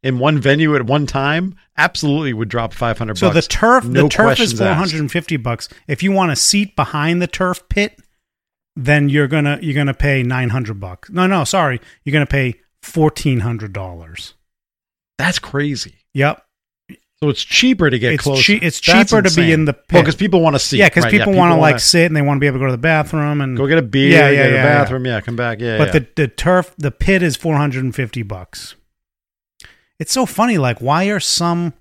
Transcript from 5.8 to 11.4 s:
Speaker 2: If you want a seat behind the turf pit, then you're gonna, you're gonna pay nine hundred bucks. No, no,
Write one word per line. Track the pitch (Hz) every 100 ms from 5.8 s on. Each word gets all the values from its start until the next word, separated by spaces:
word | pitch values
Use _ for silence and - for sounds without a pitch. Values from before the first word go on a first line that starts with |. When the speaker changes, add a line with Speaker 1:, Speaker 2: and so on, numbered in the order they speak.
| -
Speaker 2:
If | 147
you | 190
want | 190 180
a | 135
seat | - 202 202
behind | - 139 151 151 175
the | 175
turf | - 185 180 _
pit, | - 208 _ _ _ _ _ _ _ _
then | - 135 147 143
you're | 143 143
gonna, | 156 143 143
you're | 160
gonna | 139 143
pay | 135 147 135
nine | 123 127 123
hundred | 117 110 107
bucks. | 95 90 -
No, | 180 185
no, | 190